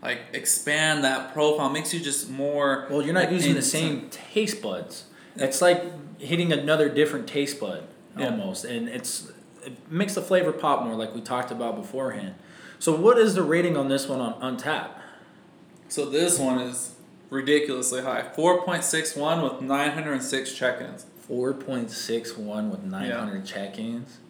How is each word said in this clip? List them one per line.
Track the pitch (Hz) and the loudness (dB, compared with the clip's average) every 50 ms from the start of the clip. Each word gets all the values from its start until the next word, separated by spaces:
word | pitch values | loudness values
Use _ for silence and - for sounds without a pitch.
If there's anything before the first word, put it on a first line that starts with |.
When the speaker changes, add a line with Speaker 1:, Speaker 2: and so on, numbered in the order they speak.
| 123 | -2
Speaker 1:
like, | 123 123 123 - - - | -4 -4 -4 -6 -10 -10
expand | 131 - - - - - 147 147 156 156 156 156 147 139 | -4 0 0 0 0 2 0 2 4 4 4 4 4 4
that | 131 131 127 - - - | 2 2 2 -4 -6 0
profile, | 156 151 151 151 147 143 135 | 4 4 4 4 4 2 0
makes | 139 151 156 - - | 0 0 -2 -2 -4
you | 165 | -4
just | 151 143 135 - - 127 | -2 -2 -4 -4 -4 -6
more, | 131 135 139 143 147 143 143 139 135 131 - - | -6 -4 -2 -2 0 2 2 2 2 2 -2 -2
Speaker 2:
Well, | 139 147 | 0 0
you're | 139 151 170 | 2 2 4
not | 185 175 | 4 4
Speaker 1:
like, | - 180 | 4 2
Speaker 2:
using | 180 151 143 - | 2 4 4 4
the | 131 | 4
Speaker 1:
in- | 127 | 2
Speaker 2:
same | - - 156 165 160 143 127 - - | 0 0 2 0 0 -2 -4 -6 -10
taste | - - - - - 214 220 - - - | -14 -16 -16 -2 0 0 0 0 -2 -4
buds. | - 107 92 87 - - - - - - - - - - - | -4 -4 -4 -4 -6 -10 -12 -16 -16 -18 -20 -20 -20 -20 -6
Speaker 1:
Yeah. | - 135 | -2 -2
Speaker 2:
It's | 135 - - | 0 2 6
like | 180 175 175 175 - - - - - - - - | 6 6 6 6 2 -6 -10 -12 -14 -16 -16 -14
hitting | - 127 165 170 175 170 156 | -4 -2 0 2 4 2 2
another | 139 139 147 156 160 151 139 | 2 4 4 4 6 6 4
different | 127 - 156 147 147 135 110 | 6 4 4 4 2 -4 -6
taste | - - 147 143 135 - - | -4 -2 -2 -2 -2 -2 -6
bud, | 110 98 87 80 - - - - - - - | -6 -6 -6 -8 -10 -14 -18 -20 -20 -14 -6
Speaker 1:
Yeah. | - 139 123 | -4 -2 -2
Speaker 2:
almost, | 113 107 98 98 95 - - | 0 -2 -2 -4 -6 -6 -6
and | 123 123 117 117 | -6 -4 -4 -4
it's, | 120 117 123 - - - - - - - - - - - - - | -4 -6 -6 -6 -6 -6 -6 -8 -12 -18 -20 -20 -20 -20 -18 -16
it | - 127 - - - | -16 -16 -16 -12 -6
makes | 160 170 202 196 - | -2 -2 0 0 -2
the | 185 | -4
flavor | - - 190 185 175 156 | 0 4 4 4 4 4
pop | 156 - - 151 139 127 123 | 0 0 2 2 2 2 0
more, | 117 113 | -2 -4
like | 110 110 110 - | -4 -4 -4 -6
we | 120 | -10
talked | 110 - 131 123 127 - | -6 -4 -2 -2 -2 -4
about | 120 113 123 117 107 | -4 -4 -4 -4 -4
beforehand. | 107 101 - - 131 135 131 110 104 98 95 92 - - - - - - - - - | -4 -8 -8 -6 -4 -4 -4 -4 -6 -8 -10 -12 -14 -18 -20 -20 -20 -20 -20 -14 -2
So | - 165 160 | 0 2 2
what | 156 175 220 247 | 6 8 8 8
is | 233 220 220 180 | 8 8 6 6
the | 185 175 | 2 2
rating | 147 160 175 175 175 160 | 4 4 4 4 4 2
on | 143 135 135 | 2 2 2
this | 135 139 135 | 0 0 0
one | - 135 131 | -2 -4 -2
on | 123 113 110 - 127 131 127 | -2 -4 -4 -4 -4 -4 -4
Untappd? | 117 - 151 156 131 - - - - - - - - - - - - - - - - - - - - - - | -4 -4 -4 -4 -4 -4 -8 -12 -16 -18 -20 -20 -20 -20 -20 -20 -20 -20 -20 -20 -20 -20 -20 -20 -20 -14 -8
Speaker 1:
So | - - 143 135 | -4 -4 -4 0
this | 135 151 170 175 - 135 | 2 2 4 4 2 2
one | 135 131 127 127 | 2 2 2 0
is | 123 127 123 - - - - - - - - - - - | 0 -2 -6 -8 -8 -8 -12 -18 -20 -20 -20 -20 -14 -6
ridiculously | 135 135 131 135 147 147 147 147 131 127 123 - 127 127 | -6 -4 2 4 4 4 4 2 -2 -2 -2 -2 -2 -2
high. | 127 131 123 113 - - - | -2 -2 -2 -2 -4 -4 -2
Four | - 156 175 180 180 175 | 2 4 6 6 4 4
point | 185 175 165 170 | 0 -2 0 0
six | - - 160 156 - - | 0 0 0 0 -2 -4
one | 147 143 156 165 170 | -2 0 0 2 2
with | 151 131 127 - | 0 -2 -2 -4
nine | 131 131 139 139 147 151 | -2 0 0 2 2 0
hundred | 147 160 156 151 139 131 127 | 0 -2 -4 -2 -4 -4 -2
six | - 139 135 131 - - | -2 -4 -4 -4 -6 -6
check-ins. | - 131 127 123 - 127 101 95 - - - - - - | 0 0 0 0 0 -6 -10 -12 -14 -18 -20 -20 -20 -12
Speaker 2:
Four | - 120 120 123 131 135 | -6 -4 -2 0 0 -2
point | 135 - - 131 123 117 110 | -4 -6 -6 -4 -4 -4 -6
six | - - - - 113 117 113 - - | -6 -8 -4 -2 -2 -2 -2 -6 -10
one | 113 107 104 104 107 107 107 | -8 -8 -6 -4 -2 -2 -2
with | 95 92 98 | -4 -6 -6
Speaker 1:
Yeah. | 95 | -8
Speaker 2:
nine | 92 95 101 104 | -6 -4 -4 -4
hundred | 117 117 113 104 98 95 95 | -4 -4 -4 -4 -6 -6 -8
check-ins? | - - 104 98 98 - - 110 113 117 120 127 - - - - | -8 -8 -8 -8 -8 -8 -8 -8 -6 -6 -8 -10 -12 -16 -20 -20